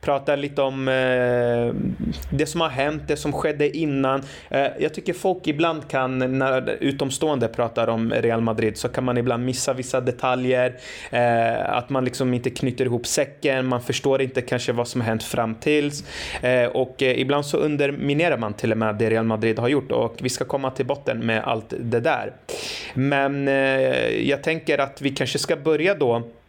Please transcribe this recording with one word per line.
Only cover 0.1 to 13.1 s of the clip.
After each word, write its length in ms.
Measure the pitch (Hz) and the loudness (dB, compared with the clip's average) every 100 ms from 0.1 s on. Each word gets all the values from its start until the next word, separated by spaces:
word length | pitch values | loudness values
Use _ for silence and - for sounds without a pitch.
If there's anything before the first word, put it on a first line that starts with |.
| 139 139 143 | 0 2 0
lite 260 | 143 143 | 0 0
om, 260 | 135 135 131 | 0 0 0
eh, 840 | 131 127 127 123 123 120 120 120 - - - - - - | 2 2 4 4 4 2 2 0 0 -4 -2 -4 -4 -4
det 160 | 139 156 | -2 -2
som 140 | 175 | 0
har 80 | 160 | 0
hänt, 340 | 127 143 156 151 | 2 0 -2 -2
det 80 | 147 | -2
som 160 | 151 | -2
skedde 440 | 139 156 147 147 - | -2 -2 2 0 2
innan. 460 | 160 139 135 135 139 - - | 0 2 2 0 -2 -16 -4
Eh, 160 | 135 139 - | 0 0 0
jag 160 | 151 | -4
tycker 180 | 151 - | -2 -6
folk 340 | 170 190 180 165 | -2 -2 0 -2
ibland 420 | 147 170 160 127 | 0 0 0 -2
kan, 500 | 139 131 127 127 131 | 0 0 0 0 2
när 380 | 131 131 - - | 2 2 0 -2
utomstående 680 | 139 139 139 131 160 139 117 | -2 0 -2 0 0 2 0
pratar 400 | - 117 117 113 | 0 -2 0 0
om 240 | 113 113 | 0 0
Real 280 | 113 117 113 | 2 2 2
Madrid, 360 | 113 110 110 107 | 0 0 0 -2
så 100 | 120 | -4
kan 160 | - | -2
man 140 | 127 123 | 0 0
ibland 260 | 123 120 | 0 0
missa 280 | 127 131 - | -2 -2 -2
vissa 280 | 127 123 131 | -4 -2 -2
detaljer. 760 | 123 120 131 127 127 127 127 120 - - - | 0 -2 0 0 2 4 2 -2 -14 -14 -4
Eh, 680 | 120 120 117 113 113 - 120 | 2 4 4 2 2 0 -2
att 140 | 120 | 0
man 140 | 135 | 0
liksom 300 | 127 123 127 | 0 0 0
inte 160 | 123 123 | 0 -2
knyter 340 | - 131 123 | -2 -4 0
ihop 220 | 127 120 | 0 0
säcken, 600 | 120 | -2